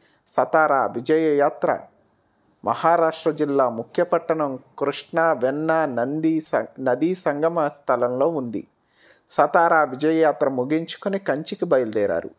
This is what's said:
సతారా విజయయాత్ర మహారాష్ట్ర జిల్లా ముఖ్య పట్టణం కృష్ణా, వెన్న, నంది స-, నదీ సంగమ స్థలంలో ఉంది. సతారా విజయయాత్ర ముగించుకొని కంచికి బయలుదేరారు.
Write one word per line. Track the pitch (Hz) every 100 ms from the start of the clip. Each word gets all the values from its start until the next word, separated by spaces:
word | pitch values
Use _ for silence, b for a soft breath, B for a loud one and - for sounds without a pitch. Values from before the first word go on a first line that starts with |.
| b b -
సతారా | - - 160 151 135 104
విజయయాత్ర | 120 131 160 160 143 147 - 170 101 - _ _ _ _ _ _ _
మహారాష్ట్ర | 104 117 165 170 160 160 165
జిల్లా | 151 147 139 127
ముఖ్య | 113 117 -
పట్టణం | 175 170 - 160 143 131 - -
కృష్ణా, | 139 - - 170 165
వెన్న, | 139 127 147 160 160
నంది | 151 117 123 151 160 160
స-, | 156 131 113 -
నదీ | 131 131 160
సంగమ | 185 160 143 165 170 147
స్థలంలో | - - 123 123 127 147
ఉంది. | 160 123 104 - _ b b b b b
సతారా | - 151 180 170 165
విజయయాత్ర | 147 131 151 160 156 - 143
ముగించుకొని | 131 131 156 165 - 202 196
కంచికి | 196 139 165 202
బయలుదేరారు. | 185 135 117 107 101 85 -